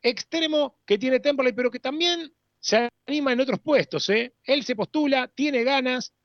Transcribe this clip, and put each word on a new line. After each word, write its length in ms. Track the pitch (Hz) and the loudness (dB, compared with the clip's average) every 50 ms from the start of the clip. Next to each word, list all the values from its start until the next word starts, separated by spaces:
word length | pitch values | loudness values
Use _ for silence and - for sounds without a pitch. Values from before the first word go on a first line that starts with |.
extremo 760 | _ 233 247 - - _ - 330 330 311 302 302 294 262 _ _ _ | _ 0 0 0 -6 _ -2 -2 0 0 2 0 0 0 _ _ _
que 120 | - 202 214 | 0 0 0
tiene 220 | 202 262 262 247 | 2 0 0 2
Temperley, 340 | 202 285 285 269 269 254 247 | 2 0 0 2 0 0 0
pero 180 | - 247 247 | 0 -2 -2
que 80 | 226 247 | -2 -2
también 520 | _ 254 277 311 339 349 349 339 330 294 _ _ _ _ _ _ | _ -6 -4 0 0 0 0 -2 -4 -10 _ _ _ _ _ _
se 300 | - - - 220 240 240 _ _ _ - | -4 0 2 2 2 0 _ _ _ -6
anima 260 | 277 302 285 269 247 | -4 -2 0 0 0
en 80 | 240 | 0
otros 180 | 262 269 233 180 | 0 0 -2 -4
puestos, 500 | _ 302 302 254 156 - - 151 - - | _ 2 2 2 2 0 -4 -6 -2 0
¿eh? 240 | 196 220 240 247 _ _ _ | 0 0 0 -4 _ _ _
Él 200 | - 262 285 233 | 0 0 0 0
se 120 | - 254 | -4 -4
postula, 520 | 202 202 - _ 302 302 285 269 262 247 247 | -4 -4 -4 _ 0 0 2 2 0 0 -4
tiene 360 | _ - 269 302 285 247 233 | _ -2 -2 0 0 0 0
ganas 500 | 247 277 269 254 254 254 254 262 - _ _ _ | 2 2 0 0 0 -2 -4 -6 -8 _ _ _